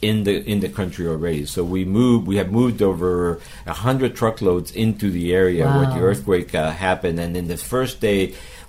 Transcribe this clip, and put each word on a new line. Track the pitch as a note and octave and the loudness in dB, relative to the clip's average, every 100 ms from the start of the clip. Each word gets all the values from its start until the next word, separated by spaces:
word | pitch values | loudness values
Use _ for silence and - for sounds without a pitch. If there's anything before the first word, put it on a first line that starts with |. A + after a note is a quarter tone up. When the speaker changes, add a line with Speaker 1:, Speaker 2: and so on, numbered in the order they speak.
Speaker 1:
in | G#2+ G#2+ G2+ | 0 2 2
the, | F#2+ | 0
in | - G#2 | 0 -2
the | F#2+ | -2
country | - F#2 E2 E2+ | -2 -4 -2 -4
already. | D#2+ E2+ D#2 C#2+ | -2 -2 -2 -4
So | - | -4
we | F2 F#2 F#2 | -2 0 0
moved, | G2+ B2 A#2 F2+ | 2 4 2 0
we | G2+ | -2
have | F2+ | 0
moved | A2 B2 A2+ | 2 2 2
over | G2+ F2 F2+ F2+ F2 E2+ - - - | 0 2 0 0 0 -2 -8 -14 -10
a | |
hundred | E2 A#2 C3 B2+ - | -4 0 0 0 0
truckloads | A2+ A2 G2 F2+ E2+ | -2 0 2 2 -2
into | - A2 G#2 G2+ | -2 0 0 0
the | F2 E2+ | 0 2
area | F#2 F#2 F2 D#2+ | 4 4 4 2
where | C#2 C#2 | 4 2
the | D2 | 2
Speaker 2:
Wow. | F#2 | 2
Speaker 1:
earthquake, | G2+ - F2+ E2+ | 2 2 0 2
uh, | F2 D#2 | -2 -2
happened, | E2 F#2+ F#2 F2+ E2+ | 0 0 0 0 -2
and | E2+ F2 | -2 -4
in | F2 | -4
the | E2+ | -6
first | - B2+ B2+ - | -4 -2 -2 -2
day | A2 G2 F#2 - - - | 0 2 0 -4 -18 -18